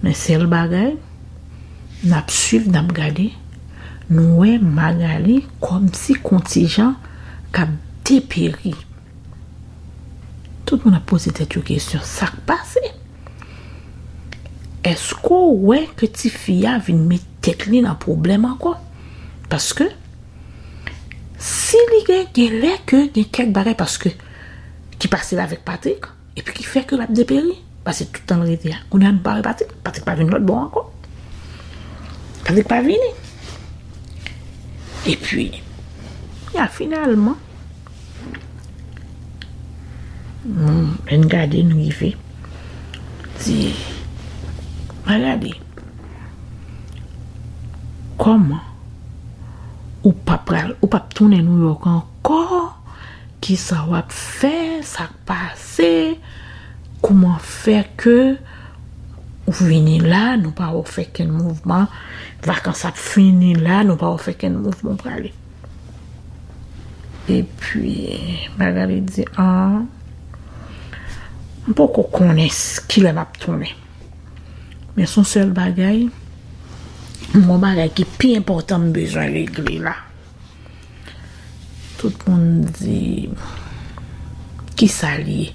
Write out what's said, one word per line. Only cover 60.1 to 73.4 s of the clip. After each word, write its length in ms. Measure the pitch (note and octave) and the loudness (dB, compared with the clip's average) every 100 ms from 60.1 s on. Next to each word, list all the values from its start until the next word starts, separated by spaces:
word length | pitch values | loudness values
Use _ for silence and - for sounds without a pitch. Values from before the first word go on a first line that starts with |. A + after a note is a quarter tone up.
| F3+ A3+ B3+ | 4 4 2
nou 160 | D#3+ | 0
pa 220 | D#3 F3 E3 | -2 -4 -2
w 80 | |
fè 240 | D#3+ - E3+ - | -4 -6 -8 -2
ken 160 | E3 | 0
mouvman, 560 | D#3 E3+ D#3+ F3 F3 G#3 - - - - - - | 2 0 -2 0 2 2 0 -16 -14 -16 -8 -4
vakans 380 | - F3+ D#3 F3+ | -2 -2 -4 -6
ap 100 | - | -8
fini 560 | - - G3 F#3 F3+ E3+ | 0 6 8 8 6 6
la, 240 | D#3+ F#3+ | 4 4
nou 160 | G#3 D#3+ | 4 4
pa 140 | E3+ E3+ | 0 -2
fè 120 | - F3 | -4 -4
kenn 220 | F#3 F3+ | -2 -2
mouvman 340 | G3+ F#3 A3 G3 | -2 -4 -4 -6
pou 120 | B3 | -6
ale. 220 | A#3 G3 - - - - - - - - - - - - - - - - - - - - | -8 -10 -12 -18 -18 -18 -18 -18 -18 -18 -18 -18 -18 -18 -18 -16 -16 -16 -16 -16 -14 0
Epi, 1200 | F#3 - - - - - - - - E3 E3+ D#3+ - | 0 0 -6 -6 -4 -2 -4 -4 -6 -6 -6 -8 -2
Magali 440 | F#3+ F3+ F#3 F#3+ | 0 2 0 0
di, 220 | F#3+ F#3+ - - | -2 -2 -4 2
"Ah, 480 | F#3 F#3 F#3+ G#3 A#3+ - - - - - - - - - - - - - - - - - - | 4 4 4 2 -2 -10 -18 -18 -16 -16 -16 -16 -16 -16 -14 -14 -12 -12 -12 -14 -16 -12 -4
m 60 | A3 | 4
poko 320 | C#4+ - - | 4 4 0
konnen 420 | - F3+ D#3+ D#3+ - - - - | 4 6 6 4 0 -6 -6 2
ki 160 | - | 6
lè 80 | F#3+ | 6
m 80 | D#3+ | 4
ap 180 | E3 | -4
tounen. 380 | - | -8